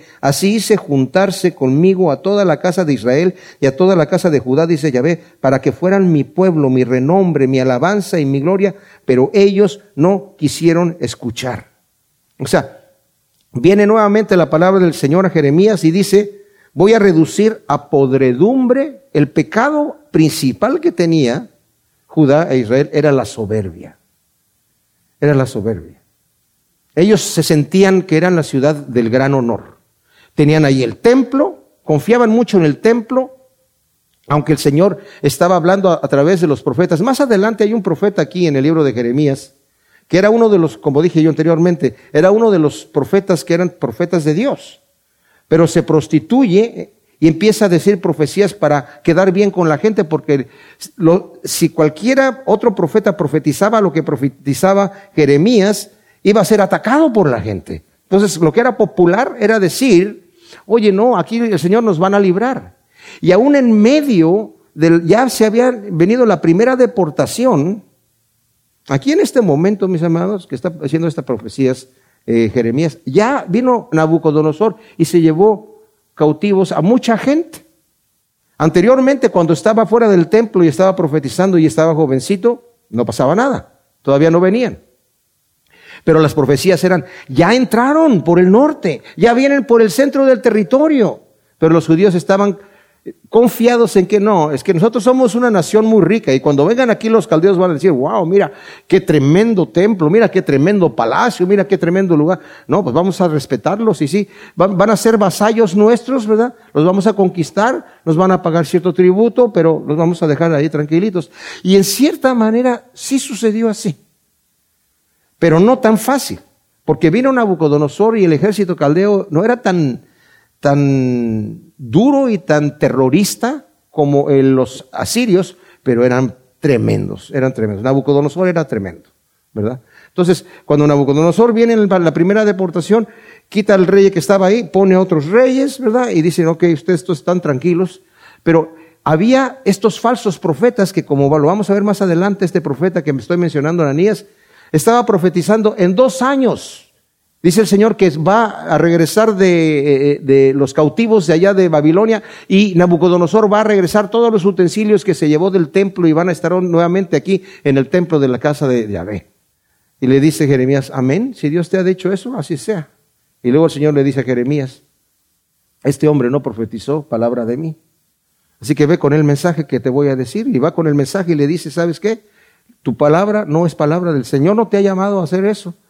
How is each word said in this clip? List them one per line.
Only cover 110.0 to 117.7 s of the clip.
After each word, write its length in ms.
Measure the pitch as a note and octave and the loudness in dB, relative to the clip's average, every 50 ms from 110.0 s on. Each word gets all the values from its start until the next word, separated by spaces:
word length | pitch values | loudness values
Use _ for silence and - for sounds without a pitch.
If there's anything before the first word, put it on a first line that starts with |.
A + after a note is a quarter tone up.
| E3 E3 F3 E3+ F3 | 0 -2 0 -2 0
a 40 | D#3 | -2
dejar 260 | C#3+ C3 E3+ E3 D#3+ | 0 0 0 0 0
ahí 160 | C#3 D3 D#3+ | 0 -2 -2
tranquilitos. 640 | D#3 D3 D3+ D3 D#3 E3 G3 A3 F3+ F3+ D#3 - _ - - - - - - | -2 -4 -4 -2 -2 -2 -2 -2 -4 -6 -8 -8 _ -20 -20 -20 -20 -8 -2
Y 120 | F3+ F#3+ | 2 4
en 80 | G3 F#3+ | 4 4
cierta 500 | G3 - - C4 D#4 E4 - - C4 B3+ | 2 0 0 0 0 0 0 -2 0 0
manera 520 | A#3 A3 A3 A3 A#3 B3 B3+ A#3+ A3+ - _ _ | 2 0 0 0 0 0 0 -2 -4 -8 _ _
sí 240 | - - - C4 C4+ | -18 -8 -4 -4 -4
sucedió 520 | - - C#4 - A#3 A3 G#3 A3 A3+ A3+ | -4 -6 -10 -4 -2 -2 -2 0 -2 -2
así, 260 | G#3 - - G#3 D3 - _ _ _ _ _ _ _ _ _ _ _ _ _ _ _ _ _ _ _ _ _ _ _ _ _ _ _ _ | -4 -4 -6 -8 -8 -8 _ _ _ _ _ _ _ _ _ _ _ _ _ _ _ _ _ _ _ _ _ _ _ _ _ _ _ _
pero 220 | - E3 D#3 E3 | 0 2 2 4
no 180 | F#3+ A3+ C4 B3+ | 4 4 2 2
tan 180 | - A3 A3 G#3 | 2 0 0 0
fácil, 440 | - - C#4 C4+ - - G2 F2 - _ _ _ _ _ _ _ _ | 0 -2 -4 -4 -4 -8 -12 -14 -16 _ _ _ _ _ _ _ _
porque 260 | - D3+ C#3+ - D#3+ | -4 -2 0 2 0
vino 220 | D#3 A#3 B3+ C4+ | 2 2 0 0
Nabucodonosor 880 | C4 B3+ A3+ G3+ F#3 D3+ D#3+ D3 | 0 0 0 -2 -2 -2 0 0